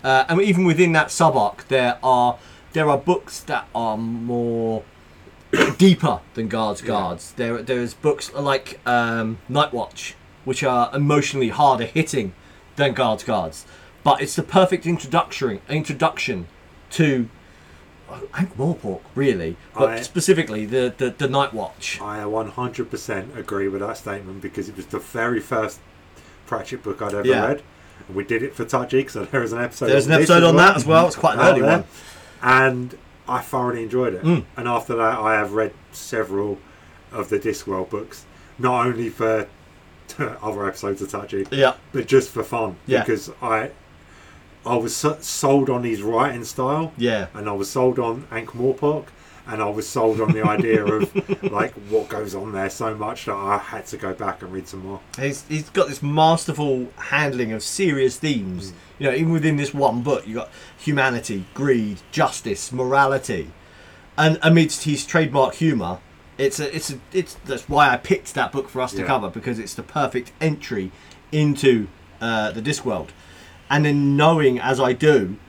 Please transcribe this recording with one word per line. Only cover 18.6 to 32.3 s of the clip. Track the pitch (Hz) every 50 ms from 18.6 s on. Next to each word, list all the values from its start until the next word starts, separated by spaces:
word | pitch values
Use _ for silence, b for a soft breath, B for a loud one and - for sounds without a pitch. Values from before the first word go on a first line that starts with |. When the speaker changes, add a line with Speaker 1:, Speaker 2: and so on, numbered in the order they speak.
| 131 165 165 - - 107 92 85 - - -
Speaker 1:
really, | 127 139 139 113 90 82 80 175 B B B B
but | - - -
Speaker 2:
I | 113 117
Speaker 1:
specifically | 120 - - 180 - - 185 160 160 107 107 107 107
the, | 104 120 131 127 123 -
the, | - 131 123
the | - - 143
Night | 135 127 139 135 - 113
Watch. | 110 95 - - - - - - -
Speaker 2:
I | 104 107 104 107 104
one | 104 107 113 110
hundred | 104 - - 123 120 113 - 117 117
percent | - - - - 110 95 95 - -
agree | 117 98 - 104 98 98
with | 98 95 98
that | 101 104 113
statement | - - 107 98 98 95 92 95 98
because | 90 95 - - - 107
it | 98
was | 98 87
the | - - 92
very | - - - 120 113 120 120 110
first | - - 127 113 110 104 - - - - - - - - - B B B B B B
Pratchett | - 123 - - - 131 123 -
book | 107 92 -
I'd | 110 101 98
ever | 104 113
Speaker 1:
Yeah. | 127 131 113 -
Speaker 2:
read. | - - - - B B B B B B B B
And | - 95
we | 98 101
did | - 117 110
it | 123 139 -
for | - 117
Touchy, | - - 127 123 123 - 131 135 -
so | - 110 98
there | - - 131 117
is | 110
an | 113 120
episode | 120 113 - - 127
Speaker 1:
There's | 117 131 139 135
Speaker 2:
on | 135 160
Speaker 1:
an | 156
Speaker 2:
this | 160 -
Speaker 1:
episode | 175 170 170
Speaker 2:
as | 170
Speaker 1:
on | 165
Speaker 2:
well. | 175 180
Speaker 1:
that | 196 196
as | 151 120
well. | 147 160 165 170
It's | 175 -
quite | - - 156 -
an | 120
Speaker 2:
Out | 131 139
Speaker 1:
early | 139 131
Speaker 2:
there. | 131 143 165 170
Speaker 1:
one. | - B B B B B B B B B